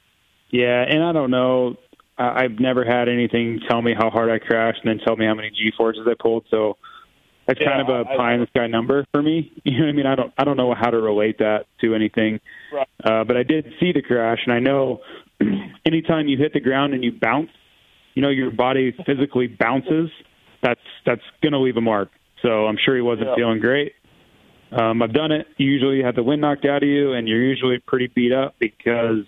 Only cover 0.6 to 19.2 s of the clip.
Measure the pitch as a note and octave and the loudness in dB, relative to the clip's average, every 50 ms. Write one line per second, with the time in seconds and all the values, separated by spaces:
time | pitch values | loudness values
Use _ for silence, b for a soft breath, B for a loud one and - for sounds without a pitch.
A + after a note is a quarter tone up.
0.6 | B2 A#2+ A#2+ B2 B2 C3+ D3 D#3 E3 F3 E3 D#3 C#3 B2+ B2+ B2+ B2+ B2+ B2+ B2+ | 2 2 2 0 0 0 0 0 0 0 0 0 0 0 0 0 2 2 2 0
1.6 | B2+ A#2+ A#2+ - _ _ _ _ _ _ _ - B2 A#2+ A#2 B2 C3 B2 A2 G#2+ | 0 -2 -4 -8 _ _ _ _ _ _ _ -4 -4 -2 -2 -2 -2 -2 -2 -2
2.6 | B2+ C3 B2+ B2+ A#2+ A#2 B2 B2 A#2+ A#2+ A#2+ A#2+ A#2+ A2+ - A#2 A#2 A#2 A#2 A2 | 0 0 0 0 0 0 0 0 0 0 0 0 0 0 0 -2 -2 -2 -4 -6
3.6 | - - B2 A#2 A2+ A#2+ A2+ G2+ A2+ A2+ G#2 A#2 A2+ A#2 A2+ A2 - - A#2 A2+ | -2 -2 -2 0 0 0 0 0 0 0 0 0 0 0 0 -2 0 -2 0 0
4.6 | A2+ A2+ A2 - - A#2 A2 G#2 - A#2 A2+ A2+ A2 A2 A2 A2 G#2+ G#2+ G#2 G#2+ | 2 0 -2 -2 -2 -2 -2 0 0 -2 0 0 0 0 0 -2 -4 -8 -6 -4
5.6 | G#2+ A2 - - A#2 A2+ A2 A2 A2+ A#2+ A#2 - - A#2 A2+ A2+ - _ - A2 | -2 -2 0 0 0 0 0 0 -2 -2 -2 0 0 0 0 0 -2 _ 0 0
6.6 | A2 G#2+ G2 - B B B B B B _ _ _ _ _ _ _ - C3 - | 0 -2 -2 -6 B B B B B B _ _ _ _ _ _ _ -4 -2 0
7.6 | D3+ C#3+ C#3 C3+ C3+ C3+ B2+ A#2+ A#2 B2 C3+ C3 B2 A#2 A#2+ A#2+ A#2+ - - B2+ | 0 0 0 0 0 0 0 -2 -2 -2 -2 0 0 2 2 0 0 0 0 -2
8.6 | A#2+ A#2 A2+ A2+ A#2 B2+ C3+ C#3+ C#3 - - D3 D3 D#3 D#3+ E3 D3 - - - | -2 0 0 -2 0 2 0 0 0 0 -2 0 0 2 0 0 -2 -4 -10 -6
9.6 | - - C3 A#2+ D#3+ D3 C#3+ D3 C3+ C3+ C3+ C3 A#2+ B2 - - C3+ C#3+ C#3 C3+ | -4 -2 0 2 0 2 2 0 0 0 0 0 -2 -4 -2 -2 0 0 2 2
10.6 | B2+ B2 A#2+ - A2+ A#2+ A#2 A2+ A2 G#2+ G#2 G#2 G#2 G#2+ G#2+ - A2 G#2+ G#2+ G#2 | 0 0 0 0 0 0 2 2 2 2 2 2 2 0 0 0 0 0 0 -2
11.6 | - - _ - - A2+ A2 A2 A2 G#2 - A#2 A2 G#2+ A2 G#2+ - B B B | -4 -8 _ -2 0 0 2 2 0 0 0 0 0 0 0 -4 -8 B B B
12.6 | B B D3 C#3+ C3 - _ - - A2 A2 A2 A2 G#2+ B2 B2 B2 B2+ D#3 D#3 | B B -6 -6 -6 -6 _ -4 -2 0 0 0 2 0 0 0 2 0 0 -2
13.6 | D3 B2+ - - F3+ F3+ E3+ C#3+ C3+ - B2 A#2+ A2+ A2+ A#2 - - B2 A#2+ A#2 | -2 -6 -4 -2 0 0 0 0 0 0 0 0 2 0 0 -2 0 0 0 0
14.6 | B2 C3+ C#3 C#3 C3+ C3 A#2+ - B B B B B B _ _ - G#3+ G3 - | 2 2 2 2 0 0 -2 -6 B B B B B B _ _ -2 -2 -2 -4
15.6 | - - - - _ D#3+ D#3+ D#3+ D#3+ - E3 D#3 D3+ D3 C3+ B2+ D3 D#3 - D3 | -6 -12 -18 -4 _ 0 0 0 0 0 0 0 0 0 0 0 0 0 0 -2
16.6 | A2+ B2+ C3 C3+ C#3+ C#3+ C#3 B2+ B2+ A#2+ A#2 - - A2 A#2+ C#3+ E3 - - _ | 0 0 0 2 0 0 -2 -2 -2 -4 -4 -2 -2 0 0 0 -2 -4 -10 _
17.6 | _ _ _ _ _ _ _ _ _ _ _ C3 C#3 C#3+ C#3 C3 C3 A#2+ A2+ A2 | _ _ _ _ _ _ _ _ _ _ _ -2 0 0 0 0 -2 -2 0 0
18.6 | B2 C3 C3+ C3+ C3 B2+ A#2+ - F3+ - C3+ A#2+ | 0 2 2 2 0 0 -2 -4 -4 -2 0 0